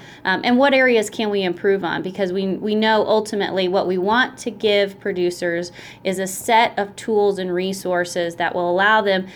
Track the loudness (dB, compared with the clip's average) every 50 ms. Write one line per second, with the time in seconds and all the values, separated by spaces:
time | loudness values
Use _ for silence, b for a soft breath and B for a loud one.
0 | B B B B -2 -2 -2 0 2 2 4 4 4 4 4 4 4 4 4 2
1 | 0 -2 -4 -4 -4 -2 -2 0 -2 -2 -2 0 0 0 0 0 0 -4 -4 -4
2 | -6 -6 -4 -4 -4 -2 -2 -2 -2 -2 -2 -4 -2 -2 0 2 2 4 4 4
3 | 2 2 2 0 0 -2 -4 -4 -2 -2 -2 0 0 0 0 0 0 0 0 0
4 | 0 2 2 2 0 0 -4 -8 -10 -10 -6 -2 0 2 2 2 2 0 -2 -6
5 | -6 -4 -2 0 -2 -2 -2 -2 -2 -2 -2 -2 -4 -8 B B B B B B
6 | -6 -4 -4 -4 -4 -6 -8 -6 0 2 4 4 4 2 0 -4 -6 -6 -8 -8
7 | -4 0 2 2 2 2 2 0 -2 -4 -2 -2 -2 -2 -4 -4 -4 -2 0 0
8 | -2 -2 -2 -4 -4 -4 -2 -2 -2 -2 0 0 0 0 2 4 4 4 4 4
9 | 4 2 2 0 -2 -4 B